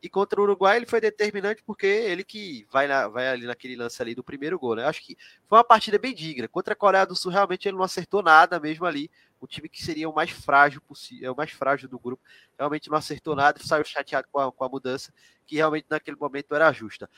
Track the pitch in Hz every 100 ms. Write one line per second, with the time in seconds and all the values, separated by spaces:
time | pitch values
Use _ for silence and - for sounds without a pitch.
0 | - 196 202 202 202 190 190 233 240 233
1 | 220 208 208 202 202 220 - 202 196 208
2 | 220 175 - 214 196 123 101 135 143 139
3 | 104 117 131 127 120 120 127 120 120 -
4 | 117 120 - 139 147 180 123 110 135 156
5 | - - - _ - 220 233 220 220 202
6 | 254 190 160 131 110 180 208 208 202 190
7 | 190 180 185 190 190 185 202 190 185 -
8 | 165 196 170 156 175 175 151 160 175 143
9 | 160 _ _ _ - - 156 - - 156
10 | 156 156 165 - - 139 143 139 - 143
11 | - 123 127 127 156 - 135 139 131 127
12 | 123 127 _ - _ - 143 151 - 151
13 | - 143 160 143 143 147 - 156 147 147
14 | - 139 - 139 131 - 131 135 127 135
15 | - _ _ _ _ 151 156 151 - 151
16 | - 143 147 139 - 147 147 120 107 -
17 | 101